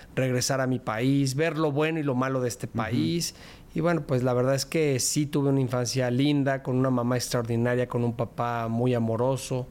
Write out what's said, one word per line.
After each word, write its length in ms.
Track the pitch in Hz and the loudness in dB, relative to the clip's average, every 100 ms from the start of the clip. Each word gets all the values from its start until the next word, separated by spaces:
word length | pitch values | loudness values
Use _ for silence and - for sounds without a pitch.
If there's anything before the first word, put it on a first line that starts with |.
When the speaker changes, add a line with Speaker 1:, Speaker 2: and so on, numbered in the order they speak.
| - - | -10 -2
Speaker 1:
regresar 460 | 131 123 120 135 | 0 0 0 0
a 60 | 131 | 0
mi 100 | 127 | -2
país, 540 | 123 110 131 139 139 127 | -2 0 2 2 2 0
ver 220 | 165 151 | 0 2
lo 140 | 156 | 0
bueno 260 | 139 156 160 | 2 0 0
y 60 | |
lo 100 | 143 | 0
malo 260 | 127 131 135 | 0 0 0
de 80 | 127 | -2
este 180 | - 113 | -4 -6
Speaker 2:
Ujú. 100 | - | -4
Speaker 1:
país. 580 | 110 127 160 170 165 - - - - | -2 0 0 0 -4 -8 -20 -20 -10
Y 60 | 170 | -2
bueno, 240 | 160 170 147 | 0 0 0
pues 160 | 131 | 0
la 120 | 127 | 2
verdad 200 | 123 127 | 2 2
es 120 | 139 - | 0 0
que 340 | 165 151 131 | 0 2 0
sí 260 | - - 147 | 0 -2 0
tuve 240 | 147 139 | 0 2
una 120 | 139 | 2
infancia 500 | 127 127 120 131 123 | 0 -2 -2 0 0
linda, 500 | 123 139 147 139 135 | 2 2 2 0 -2
con 140 | 135 127 | 0 0
una 140 | 131 | 2
mamá 260 | 127 120 123 | 2 2 0
extraordinaria, 720 | - 123 113 117 120 123 123 | 0 -2 0 0 2 2 0
con 160 | 123 | 0
un 100 | 120 117 | -2 -2
papá 500 | 117 - 120 117 117 | -4 -2 -2 -2 -2
muy 260 | 113 123 | 0 2
amoroso, 720 | 120 113 113 123 131 - 131 127 | 2 0 2 0 0 -2 -6 -6